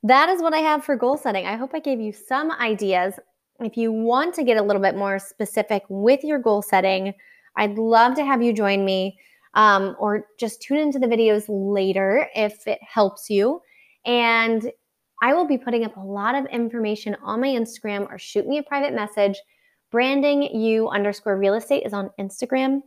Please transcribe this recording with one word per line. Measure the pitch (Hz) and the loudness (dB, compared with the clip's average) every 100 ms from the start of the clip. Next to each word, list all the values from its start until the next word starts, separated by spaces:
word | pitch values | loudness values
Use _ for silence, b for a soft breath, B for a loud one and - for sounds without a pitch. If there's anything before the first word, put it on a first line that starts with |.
That | 214 262 320 | 6 6 6
is | 370 | 2
what | 330 | 2
I | 311 | 2
have | 311 302 | 2 0
for | 285 269 | 0 0
goal | 240 294 | 0 0
setting. | 247 196 180 | -2 -2 -4
I | 220 | -6
hope | 254 | -6
I | 320 | -6
gave | 302 254 | -4 -4
you | 214 | -4
some | 202 - 262 311 | -10 -4 -2 -2
ideas. | - 233 214 208 180 185 190 - _ _ _ | -2 -2 -2 0 0 0 -6 -20 _ _ _
If | 226 233 | -8 -2
you | 226 | -2
want | 220 226 247 330 349 | 0 2 2 0 -2
to | |
get | 254 220 | 2 2
a | |
little | 202 202 | 2 2
bit | 190 190 | 2 0
more | 196 196 | -2 -4
specific | - - 208 - 208 208 - | -6 -8 -6 -4 -2 -4 -4
with | 196 208 285 | -2 2 2
your | 302 294 | 2 -2
goal | 240 208 | 2 0
setting, | 202 190 190 190 190 190 b b b - | 2 2 2 0 -2 -8 b b b -4
I'd | 214 208 | -2 0
love | 226 226 240 262 | 4 6 6 2
to | 277 | 0
have | 262 | 2
you | 240 | 2
join | 214 202 196 | 2 2 2
me, | 196 190 190 - b b b | 2 0 -2 -6 b b b
um, | - 214 196 196 - | 4 6 6 2 -2
or | 214 208 208 _ | -2 -2 -6 _
just | 226 - | -6 -6
tune | - 285 | -4 0
into | 302 277 | 0 0
the | 247 | 0
videos | 226 226 214 214 | 2 4 2 0
later | 202 196 202 190 190 196 226 311 - | -4 -2 0 0 0 2 0 0 -2
if | 214 214 - | -4 -4 -8
it | - | -8
helps | - - 196 - - | -6 0 0 0 -2
you. | 202 214 320 b b b b - | 0 2 0 b b b b -2
And | 240 233 226 226 226 220 - _ _ _ - | 0 2 2 2 0 -4 -12 _ _ _ -2
I | 233 311 | 0 2
will | 330 | 2
be | 269 | -2
putting | - 233 226 | -2 -4 -4
up | 220 | -8
a | |
lot | 190 202 208 | -10 -6 -2
of | 269 269 | -2 -4
information | 240 233 233 220 214 214 202 | -4 -4 -2 -4 -4 -6 -8
on | 190 220 | -6 -2
my | 269 | -2
Instagram, | 254 226 - 214 202 196 | -2 -4 -6 -8 -6 -8
or | - | -10
shoot | - 208 226 | -6 -4 -2
me | 294 | -4
a | |
private | 285 285 285 240 | -4 -4 -4 -4
message. | 214 - 302 294 - _ _ _ _ | -6 0 0 0 -12 _ _ _ _
Branding | 233 254 277 285 285 285 220 | 0 2 2 2 2 0 0
you | 226 220 220 | 0 2 0
underscore | 202 202 202 - 196 | 0 -2 -2 -2 0
real | 196 | 2
estate | 214 226 277 220 | 0 0 -2 -2
is | |
on | 202 196 - | -6 -8 -8
Instagram | 196 - 247 262 262 277 | -12 -8 -4 -2 0 -2